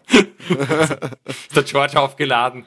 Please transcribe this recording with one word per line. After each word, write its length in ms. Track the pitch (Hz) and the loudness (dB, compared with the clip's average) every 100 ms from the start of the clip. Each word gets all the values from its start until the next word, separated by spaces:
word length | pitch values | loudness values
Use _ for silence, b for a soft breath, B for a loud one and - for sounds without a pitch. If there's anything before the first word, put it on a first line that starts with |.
<laughs> 80 | - | 2
Ist 1500 | 233 196 - - 139 135 156 156 151 143 127 - 131 - 151 | 4 4 -4 -4 -4 0 0 0 -2 -10 -12 -14 -14 -4 -2
der 60 | |
George 360 | 139 143 143 135 | 0 0 0 2
aufgeladen? 680 | 139 - 143 123 127 123 | 0 -2 -2 0 -2 -4